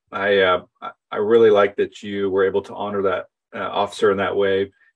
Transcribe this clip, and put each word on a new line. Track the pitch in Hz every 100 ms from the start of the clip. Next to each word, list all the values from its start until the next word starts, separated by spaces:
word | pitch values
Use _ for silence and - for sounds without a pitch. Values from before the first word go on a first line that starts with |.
| _
I, | 101 98 98
uh, | 92 90 - _ - - -
I | 107
really | 104 117 113
like | 101 98 -
that | 95 -
you | 104 101 98
were | 92 95
able | 98
to | 98
honor | 110 104 101
that, | 95 90 - _ _
uh, | 113 95
officer | - 98 - 107
in | 98
that | 95 92
way. | 98 98 98 _ _